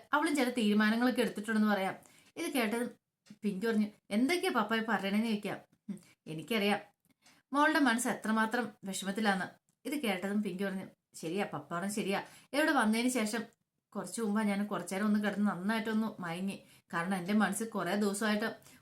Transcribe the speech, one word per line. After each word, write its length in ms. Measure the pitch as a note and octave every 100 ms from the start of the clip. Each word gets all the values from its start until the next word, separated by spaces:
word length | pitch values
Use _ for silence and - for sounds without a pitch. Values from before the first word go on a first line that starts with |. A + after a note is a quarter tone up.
| -
അവളും 240 | D4 D#4 D4
ചില 120 | B3
തീരുമാനങ്ങളൊക്കെ 680 | B3 G#3+ G#3 G#3+ A3+ B3 B3+
എടുത്തിട്ടുണ്ടെന്ന്" 500 | A3 - G#3 A3 G#3+
പറയാം. 220 | G3 F#3+ - - - _ -
ഇത് 120 | E4
കേട്ടത് 320 | C#4 A3+ A#3 B3 - _ _ - -
പിങ്കി 240 | G#3 F3+ A3+
പറഞ്ഞു, 220 | G#3+ G#3 - -
"എന്തൊക്കെയാ 420 | G#3 C4 F4 F#4
പപ്പ 220 | B3 G#3
ഈ 80 | A3+ A3
പറയണേന്ന്?" 400 | G3+ G3 G3+ A#3
ചോദിക്കാം. 300 | G#3 G3 D#3 - _ -
"ഉം, 100 | F#3 - _ -
എനിക്കറിയാം." 540 | D#3 D3+ A3+ G3+ G3+ - _ _ _ _ _ _
മോളുടെ 280 | C4+ D4+ D#4
മനസ്സ് 280 | C4+ A3+ B3
എത്രമാത്രം 580 | G#3+ G#3 A3 A3 B3 A3+ -
വിഷമത്തിലാന്ന്. 640 | G3 F#3 F#3 G3 A3 F#3+ F3+ - _ _
ഇത് 120 | B3+ C#4+
കേട്ടതും 420 | A#3 F#3 F#3+ G#3
പിങ്കി 220 | G#3 F3+
പറഞ്ഞു, 220 | G3 F#3+ F#3 - _
"ശരിയാ, 300 | - D#3+ F3+
പപ്പ 240 | - D3+ -
പറഞ്ഞ 180 | E3+ G3
ശരിയാ. 300 | G#3 F3+ G3 - - -
ഇവിടെ 200 | C4+ D#4+
വന്നതിന് 360 | C#4+ G#3 A3 B3
ശേഷം 340 | B3 G#3+ A3+ G#3+ _ _ _ _
കുറച്ച് 280 | G#3 F3+ -
മുമ്പാ 220 | A3 G#3
ഞാൻ 240 | G#3 G3 G3+
കുറച്ചേരം 400 | F#3 - - G#3+
ഒന്ന് 140 | G#3
കിടന്ന് 260 | G#3 G3 G#3
നന്നായിട്ടൊന്ന് 720 | F3 F#3 A3+ A3 A3 A3 -
മയങ്ങി. 360 | F3+ E3+ F#3+ F#3+ - - _
കാരണം 220 | E3+ F3 F#3+
എൻ്റെ 160 | E3+
മനസ്സിൽ 360 | G#3 G3 G3+ A3
കുറേ 260 | G3+ F3 G#3
ദിവസമായിട്ട് 520 | G#3 G3 A3 G#3 A3 - - -